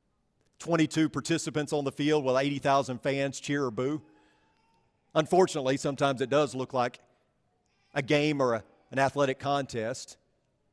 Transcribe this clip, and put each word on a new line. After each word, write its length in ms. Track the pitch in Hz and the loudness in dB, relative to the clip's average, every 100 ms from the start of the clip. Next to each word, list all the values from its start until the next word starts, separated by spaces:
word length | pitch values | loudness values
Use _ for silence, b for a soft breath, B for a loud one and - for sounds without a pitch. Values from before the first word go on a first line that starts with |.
| _ _ _ _ _ _ | _ _ _ _ _ _
Twenty-two 500 | - 165 156 160 156 | -2 2 2 2 0
participants 640 | - - 165 165 151 147 | -2 -2 -2 -2 -4 -2
on 100 | 151 | -2
the 80 | 139 | -4
field 320 | - 147 151 | -2 0 2
while 140 | 131 127 | 2 2
eighty 220 | 143 143 | 0 -2
thousand 420 | 143 139 127 123 | 2 2 0 -4
fans 380 | 147 139 139 131 | -4 -2 -4 -6
cheer 260 | - 143 135 | -6 -2 -2
or 60 | |
boo. 300 | 107 127 151 - b b b b b b b _ _ _ | -2 -4 -6 -10 b b b b b b b _ _ _
Unfortunately, 600 | 156 151 185 185 160 127 139 | 0 4 4 4 2 -2 0
sometimes 460 | 151 135 139 131 | -2 0 0 0
it 80 | 131 | 0
does 260 | 139 147 127 | 2 2 -2
look 180 | 127 | -4
like 260 | 131 123 - _ _ _ _ _ _ _ _ _ | -2 -2 -4 _ _ _ _ _ _ _ _ _
a 80 | 143 | -6
game 380 | 135 147 151 147 | 0 2 2 2
or 140 | 127 | 2
a, 100 | 113 - _ _ | 0 -4 _ _
an 80 | 127 | 0
athletic 400 | 135 143 139 135 | 0 2 0 0
contest. 760 | 143 143 139 120 120 131 - - _ _ _ _ _ | -2 -2 -2 -4 -6 -6 -12 -20 _ _ _ _ _